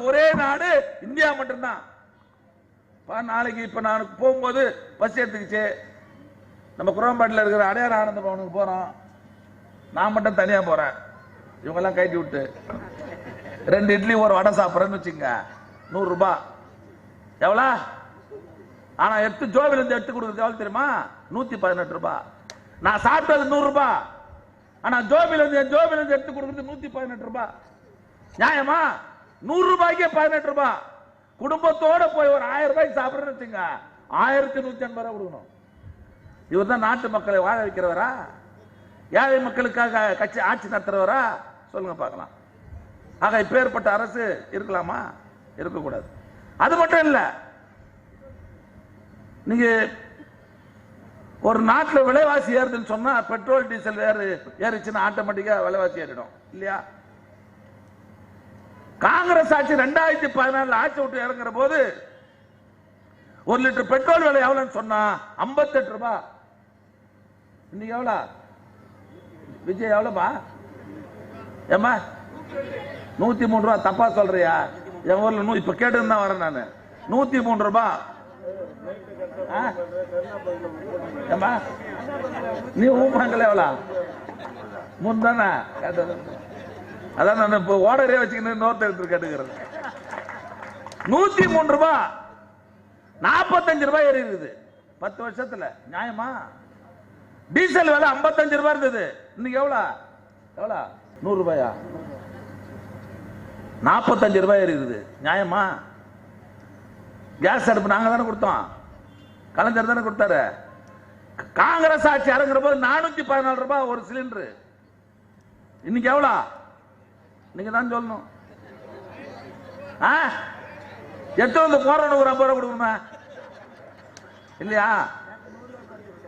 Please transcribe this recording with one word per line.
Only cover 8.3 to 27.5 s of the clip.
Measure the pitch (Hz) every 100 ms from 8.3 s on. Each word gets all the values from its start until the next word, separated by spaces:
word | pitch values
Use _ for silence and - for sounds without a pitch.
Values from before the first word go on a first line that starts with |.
| 190 185 185
போறோம். | 196 185 180 - - - - - - - - - - -
நான் | 202 214
மட்டும் | 214 190
தனியா | 190 202 175
போறேன், | 156 147 - - - - - - -
இவங்கெல்லாம் | 139 170 190 180
கழட்டி | 180 170
விட்டு | 156 147 135 - - - - - - - - - - - -
ரெண்டு | 196 208 202
இட்லி | 214 220
ஒரு | 214 190
வடை | 202 202
சாப்பிட்றேன்னு | 180 175 196 196
வச்சுங்க, | 180 156 135 113 90 - - - -
நூறு | 185 185
ரூபாய். | 180 190 151 - - - - - - - - - - 170
எவ்வளோ? | 214 262 214 - - - - - - - - - - - -
ஆனா | 185 214 214
எடுத்து | - 254 240
ஜோபில | 294 269
இருந்து | 247 240
எடுத்து | 240
கொடுக்குறது | 233 226 208
எவ்வளவு | 226 226
தெரியுமா? | 208 214 285 220 113 - - 202
நூத்தி | 262 226 185
பதினெட்டு | 180 175 165
ரூபாய். | 165 147 - - - - - - 185
நான் | 208 233
சாப்பிட்டது | 302 311 294 269
நூறு | 285 285
ரூபாய், | 285 262 180 - - - - - _ _ _
ஆனா | 214 247 214
ஜோபில | 302 339 311
இருந்து, | 294 285
என் | 262 294
ஜோபில | 330 311
இருந்து | 285 277
எடுத்து | 277
கொடுக்குறது | 269 269 277 269
நூத்தி | 285 277 269
பதினெட்டு | 254 240 226
ரூபாய். | 220 220